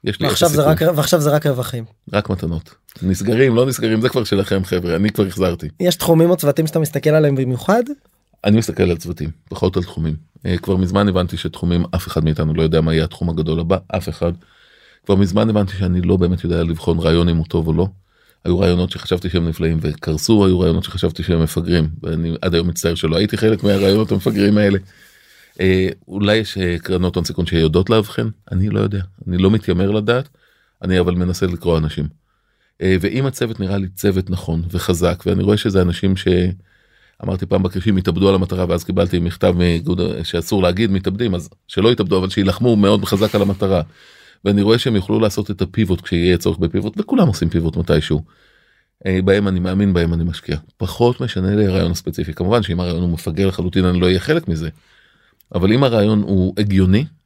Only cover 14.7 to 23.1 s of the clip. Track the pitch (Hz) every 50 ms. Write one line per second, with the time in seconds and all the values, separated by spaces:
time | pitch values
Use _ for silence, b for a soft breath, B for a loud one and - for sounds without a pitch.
14.7 | b b b b b b b - 98 95 101 92 92 113 113 110 107 104 101 90
15.7 | - 95 98 90 87 90 87 90 92 92 92 87 90 85 - 85 85 85 85 85
16.7 | 82 80 - - 82 80 82 80 82 85 87 87 82 82 80 - - 85 80 82
17.7 | 78 80 90 98 - - _ _ _ _ _ _ _ _ _ 87 90 87 98 90
18.7 | 87 90 90 87 - - - - 92 87 - 87 82 87 82 82 80 - 82 82
19.7 | 82 80 78 78 76 - - 80 78 78 - - 113 107 98 95 92 90 92 85
20.7 | 82 85 87 - - 92 - 85 80 - 80 - 87 82 82 80 - - 82 87
21.7 | 87 82 78 78 78 78 - - 82 80 85 82 80 - - 92 85 85 85 87
22.7 | 80 - - 85 85 - - 80